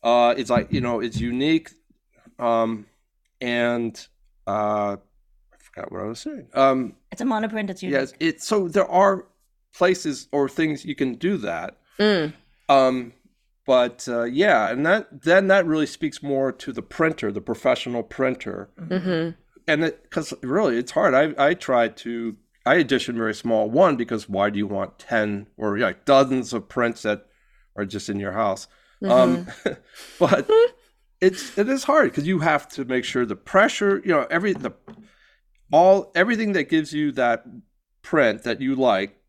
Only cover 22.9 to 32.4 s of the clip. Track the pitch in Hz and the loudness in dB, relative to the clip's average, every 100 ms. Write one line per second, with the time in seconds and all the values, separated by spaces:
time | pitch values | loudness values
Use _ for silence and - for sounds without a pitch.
22.9 | 131 - 117 113 104 120 113 107 123 180 | 0 -2 -4 -4 -4 -2 0 0 4 2
23.9 | 135 120 113 - 98 104 104 101 98 95 | 2 -2 -6 -4 0 0 0 -4 -4 -8
24.9 | _ - 117 107 101 104 _ 110 101 113 | _ -4 -2 0 -4 -10 _ -4 -2 -2
25.9 | 90 - 139 135 131 120 117 - - 117 | -4 4 4 4 0 -4 -8 -8 -2 -2
26.9 | 113 110 101 _ _ _ _ _ - 101 | -2 -4 -4 _ _ _ _ _ -10 -8
27.9 | 101 - 101 98 95 107 95 - _ _ | -8 -8 -6 -6 -2 -2 -2 -8 _ _
28.9 | _ 190 123 127 170 180 - - - _ | _ 2 4 4 2 -6 -8 -8 -8 _
29.9 | - - - - - - 440 480 - _ | -20 -20 -2 2 2 4 4 4 0 _
30.9 | _ _ _ 185 185 - - 214 269 - | _ _ _ 2 2 -10 -4 -2 -2 2
31.9 | 302 190 - 147 185 | 2 2 0 -2 0